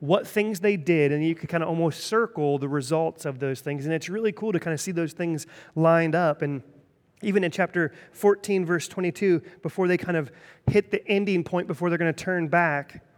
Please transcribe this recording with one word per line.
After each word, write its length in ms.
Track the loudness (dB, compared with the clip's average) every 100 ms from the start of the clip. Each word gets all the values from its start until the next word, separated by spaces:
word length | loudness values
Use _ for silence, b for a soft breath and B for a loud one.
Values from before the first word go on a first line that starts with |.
what 260 | 0 0 0
things 340 | -2 -2 0
they 180 | 0 0
did, 340 | 2 4 4
and 100 | 2
you 100 | 0
could 160 | -2 -2
kinda 160 | -2 -2
almost 380 | 0 0 -2
circle 540 | -2 0 0 -2 0 0
the 100 | -2
results 580 | -4 0 0 0 -4 -8
of 120 | -6
those 220 | -4 -4
things. 240 | -6 -6
And 80 | -2
it's 160 | -4 -4
really 240 | -4 -2
cool 200 | -2 -2
to 60 | -2
kinda 200 | -2 -4
see 120 | -4
those 200 | -4 -4
things 340 | -2 -4 -4 -6 B B
lined 400 | 2 4 6 4
up. 260 | 2 2 0
And 220 | -2 -6 -10 -20 _ _ _ _
even 240 | -2 0
in 60 | 0
chapter 420 | 0 -2 0 -2 -4 B
fourteen, 520 | 0 2 2 2 -2
verse 240 | 0 -2 -4
twenty-two, 540 | -4 -4 0 2 2 -2 B
before 260 | -8 -2 0
they 120 | 0
kind 180 | 0 -2
of 160 | -2 -8 B B 0
hit 240 | 2 2
the 160 | 0 0
ending 380 | 0 2 0
point, 240 | 0 -2 -2
before 220 | -2 0
they're 80 | 2
gonna 160 | 0
turn 340 | -2 -2 -2 2
back, 560 | 2 2 0 -6 -14 -20